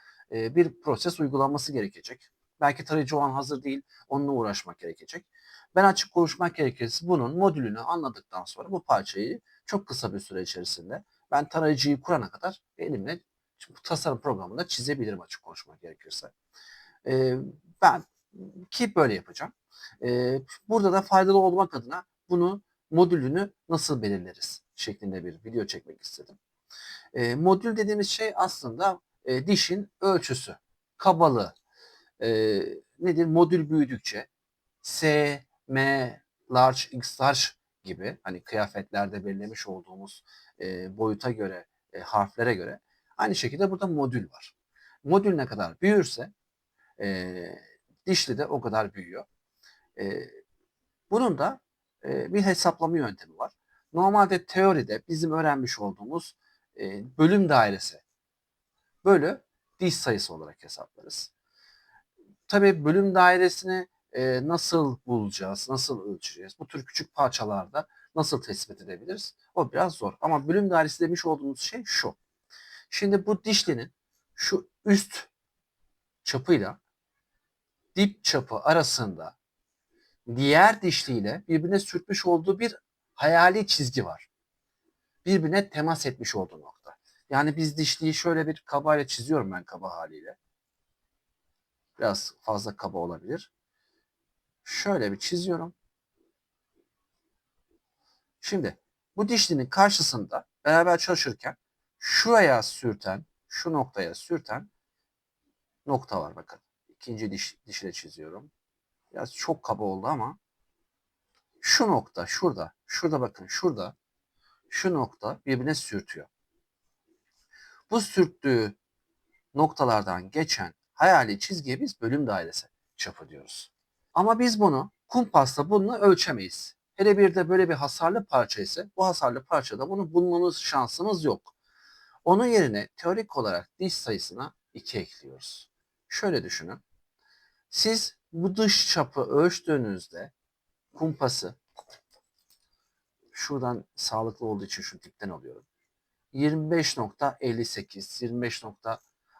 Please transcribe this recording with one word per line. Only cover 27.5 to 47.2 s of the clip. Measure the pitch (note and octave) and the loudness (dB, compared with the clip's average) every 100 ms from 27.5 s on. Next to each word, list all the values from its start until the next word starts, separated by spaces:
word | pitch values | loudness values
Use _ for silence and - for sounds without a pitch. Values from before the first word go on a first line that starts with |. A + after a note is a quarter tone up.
| F#3+ A#3 A3 | 4 2 -2
dediğimiz | G#3 G#3+ G3+ | 0 0 -2
şey | - A3 - | -2 -4 -2
aslında, | F#3 - B2+ A#2 F#3+ F#3 _ _ | -2 -2 -10 -2 -2 -2 _ _
e, | - B2+ D3+ | -4 -2 2
dişin | G3+ - F#3 G3+ _ | 2 2 -2 -6 _
ölçüsü, | F#3+ F#3 - B2+ - - _ _ _ _ | 2 2 0 -6 -8 -16 _ _ _ _
kabalığı. | G3 E3 E3 B2 F#2 - _ _ - _ _ _ | 2 6 6 4 -2 -6 _ _ -20 _ _ _
Ee, | A2+ A2 A2 G2+ - - - _ | 0 2 2 2 -2 -8 -16 _
nedir? | F3 D#3+ | 0 2
Modül | E3 D#3+ E3+ F3 D3+ | 4 6 6 6 2
büyüdükçe | D#3 C#3 A2+ - G#2 - _ _ _ _ _ | 2 2 -2 -8 -10 -12 _ _ _ _ _
S, | - - D#3 D3+ D3 C#3+ - _ _ | -10 0 2 4 2 -2 -12 _ _
M, | C3+ C3+ C#3 B2 - _ _ _ | 0 2 2 -2 -8 _ _ _
large, | B2+ B2+ C3 - | 4 4 4 -6
X | B2+ - - | -10 -12 0
large | C3+ C3 - - _ _ | 0 2 -2 -4 _ _
gibi | - - G2 - | -14 -10 -10 -10
hani | - F2+ | -12 -12
kıyafetlerde | - A2 G2+ G#2 F#2+ G2+ G2+ G2+ | -8 -4 -4 -6 -8 -4 -4 -6
belirlemiş | G2 G2 G#2 A2 G#2 | -8 -8 -10 -12 -12
olduğumuz, | F#2 F2+ F#2+ G2 - _ - _ _ | -12 -14 -20 -20 -20 _ -20 _ _
e, | F#2 F2+ F#2 G2 | -8 -8 -10 -2
boyuta | A2 G#2 B2+ | -2 0 -4
göre, | A2 G2 F#2 - _ _ | -4 -6 -8 -16 _ _
e, | F#2 | -16
harflere | - G#2+ G2+ - A#2 | -2 0 0 0 0
göre | G#2 E2+ - _ _ _ - | 0 -4 -12 _ _ _ -4
aynı | - | -2
şekilde | F#3+ C3 C#3+ G3 | 0 -4 -2 -2
burada | F#3 G3 | 0 -2
modül | D3+ C3+ B2 F2+ | -2 0 -2 -6
var. | - - _ _ _ _ _ | -14 -20 _ _ _ _ _
Modül | C#3 F#3+ G3+ | 2 4 4
ne | E3+ B2+ | 0 -2
kadar | G2+ E2+ E2 | -4 -6 0
büyürse, | F#3+ G#3 E3 - D3+ _ _ _ _ _ _ _ | 4 4 2 -4 -12 _ _ _ _ _ _ _
e, | G2+ F#2+ | -6 -6